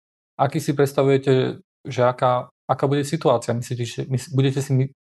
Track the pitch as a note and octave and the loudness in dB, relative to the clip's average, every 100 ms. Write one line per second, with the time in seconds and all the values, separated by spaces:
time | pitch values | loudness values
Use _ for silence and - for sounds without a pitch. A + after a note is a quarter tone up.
0 | _ _ _ - C#3 D#3+ D#3 C#3 C#3 C#3 | _ _ _ -2 -2 -2 -2 2 2 2
1 | C#3 C3+ C3+ C3 B2+ A#2 _ _ - B2+ | 2 2 4 2 0 -6 _ _ -8 0
2 | B2 B2 C3 B2 C3 _ - C#3 C#3 C#3+ | 2 2 0 0 -4 _ -4 -2 0 0
3 | C#3 D#3+ D#3 A#2 - A#2 B2 A#2+ A#2 - | -2 0 2 2 0 -4 -4 -8 -8 -8
4 | C#3 B2+ - C3+ C3+ C3+ C#3 C3 C3 _ | -4 -4 -4 0 0 0 0 0 0 _